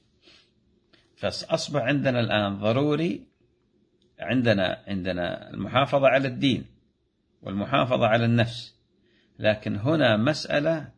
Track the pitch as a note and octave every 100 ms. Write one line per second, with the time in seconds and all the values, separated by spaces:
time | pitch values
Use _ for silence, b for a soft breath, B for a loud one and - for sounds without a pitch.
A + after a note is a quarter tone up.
0 | _ _ b b b _ _ _ _ b
1 | b - G2+ - - E3 - D3 A#2 C#3+
2 | C3+ B2 A2+ G#2 G2+ G2 G#2+ B2 D3 D3
3 | E3+ - - _ _ _ _ _ _ _
4 | _ - E2+ B2+ A#2 G2 F#2 - - G2
5 | F#2 F2 F2 - - - F#2+ A#2 C#3 C#3+
6 | C3 C3+ C3+ A#2+ C3+ F2+ C2 _ _ _
7 | _ _ _ _ F#2+ G2 G2 C#3 B2+ B2
8 | A2+ A#2 A#2 A#2 A2+ - - _ _ _
9 | b b b - G#2+ G#2 A2 G#2 B2+ D#3+
10 | B2+ G#2+ B2+ D3+ - D3 D#3 D#3+ B2+